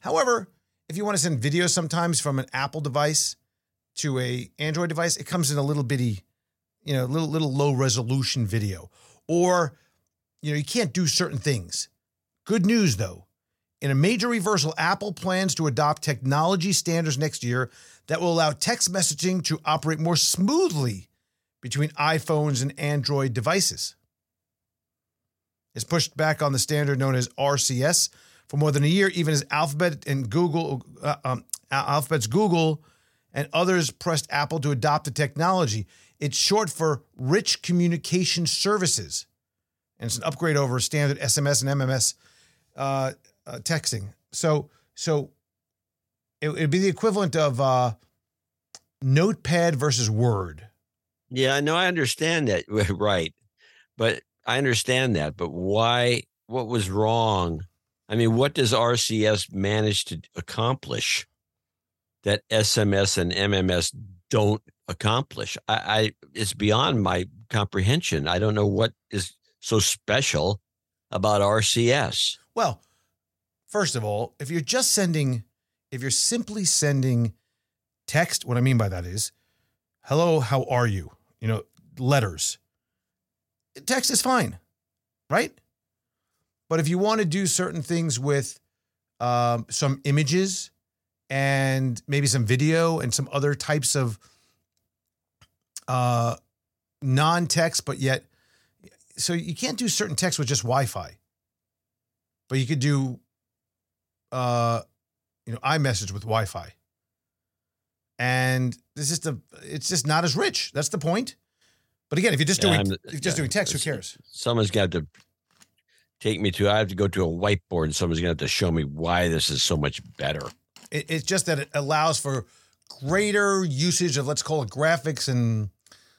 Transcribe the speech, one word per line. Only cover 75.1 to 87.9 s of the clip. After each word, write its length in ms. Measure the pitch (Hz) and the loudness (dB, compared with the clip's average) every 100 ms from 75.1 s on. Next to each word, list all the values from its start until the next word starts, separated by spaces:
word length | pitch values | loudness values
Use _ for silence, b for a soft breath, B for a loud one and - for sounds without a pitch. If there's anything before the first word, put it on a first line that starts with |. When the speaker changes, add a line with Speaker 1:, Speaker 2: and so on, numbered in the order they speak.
| 156 135 123 - _ _ _ - | 2 0 -2 -6 _ _ _ -14
Speaker 1:
if 100 | 131 | -8
you're 80 | 131 | -4
simply 540 | - - 233 214 214 | -2 0 -2 -4 -4
sending 680 | 180 - 147 139 131 120 117 - _ _ _ _ _ _ - | 0 2 2 2 2 2 0 -4 _ _ _ _ _ _ -2
text, 380 | 151 170 - | 0 0 -2
what 120 | - 123 | -2 2
I 40 | |
mean 180 | 131 120 | 4 4
by 100 | 104 | 2
that 160 | 92 | -2
is, 260 | 87 98 - - _ _ _ _ _ _ | -6 -6 -6 -8 _ _ _ _ _ _
"Hello, 360 | - 147 175 160 | -2 2 4 2
how 240 | 113 135 | 2 0
are 220 | 131 127 120 | 2 2 2
you?" 260 | 98 76 - _ - | 0 -6 -16 _ -8
You 60 | 110 | -2
know, 160 | 107 - _ _ - | -2 -4 _ _ -4
letters. 600 | 127 139 104 80 - - _ _ _ _ _ _ _ _ _ _ _ - - | 2 2 2 -2 -6 -6 _ _ _ _ _ _ _ _ _ _ _ -10 -2
Text 240 | 262 - | 0 2
is 100 | 285 | 0
fine, 380 | 254 254 139 90 _ _ _ _ _ _ - | 2 2 2 -4 _ _ _ _ _ _ -2
right? 260 | 175 302 _ _ _ _ _ _ _ _ _ _ _ - | 0 0 _ _ _ _ _ _ _ _ _ _ _ -4
But 120 | 160 | 0
if 80 | 151 | 2
you 100 | 180 | 2
want 220 | 208 220 | 2 2
to 40 | |
do 220 | 180 180 185 | 0 0 0
certain 360 | - 180 160 | 0 -2 -4
things 360 | - | -4